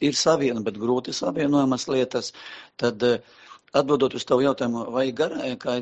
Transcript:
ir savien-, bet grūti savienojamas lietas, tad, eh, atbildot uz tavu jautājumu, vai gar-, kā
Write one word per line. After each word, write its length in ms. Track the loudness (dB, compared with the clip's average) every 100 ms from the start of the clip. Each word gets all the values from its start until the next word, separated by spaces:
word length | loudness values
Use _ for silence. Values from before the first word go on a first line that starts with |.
ir 160 | -2 2
savien-, 460 | 2 2 2 -2
bet 160 | -4 -2
grūti 340 | 0 0 -2
savienojamas 720 | -4 -4 -2 2 2 2 0 0
lietas, 440 | 0 0 -2 -6 -12 -18 -18 -20 -2
tad, 280 | -2 2
eh, 180 | 2 2 -2 -20 -20 -20 _
atbildot 420 | 0 2 4 2 0
uz 100 | 2
tavu 160 | 4
jautājumu, 380 | 4 2 -2 -4 -4
vai 140 | -2 -2
gar-, 260 | -2 -2 -4 -6 -6
kā 200 | -4 -4